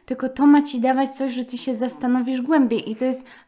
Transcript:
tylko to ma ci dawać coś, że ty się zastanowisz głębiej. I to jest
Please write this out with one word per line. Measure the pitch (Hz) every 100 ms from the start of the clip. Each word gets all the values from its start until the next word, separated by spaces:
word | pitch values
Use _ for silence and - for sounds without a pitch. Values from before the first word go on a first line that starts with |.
| -
tylko | 254 262
to | 262 285
ma | 294
ci | 285 254
dawać | 254 262 269
coś, | - 269
że | 240 240
ty | 240
się | - 226
zastanowisz | 247 - 254 254 247 262
głębiej. | 254 311 254 226 -
I | 220
to | 254
jest | 254 - -